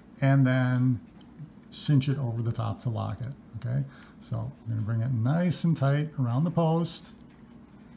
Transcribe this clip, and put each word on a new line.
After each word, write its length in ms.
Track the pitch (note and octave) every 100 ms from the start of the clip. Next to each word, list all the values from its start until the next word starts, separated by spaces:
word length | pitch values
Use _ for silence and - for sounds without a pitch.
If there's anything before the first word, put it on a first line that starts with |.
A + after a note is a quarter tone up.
| - -
and 240 | C3+ C#3 B2+
then 540 | C3 B2+ B2+ B2+ B2 - - - - - - -
cinch 380 | - - C#3+ C#3
it 100 | C3
over 220 | B2 A2+
the 100 | A2+
top 300 | A2 A2 G#2+
to 40 | B2
lock 320 | A2 G#2 G#2
it, 140 | A#2 - - A2+
okay? 280 | A#2 C3 C3+ - - -
So 280 | - A#2 A#2 -
I'm 60 | A2
gonna 100 | A2+
bring 220 | G#2 A#2
it 100 | A#2+
nice 520 | B2 A2+ D#3+ F3+ C#3
and 120 | E3+ D#3
tight 320 | C#3 C#3+ D3+ -
around 260 | B2 A#2+
the 60 | E3+
post. 600 | E3+ D#3+ E3 E3 - - - - - - - - - -